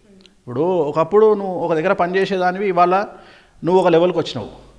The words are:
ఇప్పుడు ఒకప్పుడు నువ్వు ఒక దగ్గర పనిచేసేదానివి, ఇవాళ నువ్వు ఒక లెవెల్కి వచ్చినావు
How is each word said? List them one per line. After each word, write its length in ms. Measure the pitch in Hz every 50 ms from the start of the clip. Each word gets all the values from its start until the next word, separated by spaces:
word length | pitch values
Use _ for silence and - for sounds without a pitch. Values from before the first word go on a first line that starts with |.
| _ _ _ _
ఇప్పుడు 440 | _ _ _ _ _ 127 120 135
ఒకప్పుడు 720 | 160 175 185 175 147 143 147 156 160 160 202 208 220 214 208
నువ్వు 320 | 202 196 190 180 170 170
ఒక 80 | 170 170
దగ్గర 200 | 156 160 190 196
పనిచేసేదానివి, 760 | 185 175 175 185 190 190 185 202 185 180 180 180 190 214 202
ఇవాళ 380 | 180 175 175 180 185 196 208 - - - - - - _ _ _ _ _ -
నువ్వు 180 | 160 185 190
ఒక 60 | 180 185
లెవెల్కి 300 | 165 160 170 180 175 170
వచ్చినావు 320 | 143 - - 123 98 82 - - - - _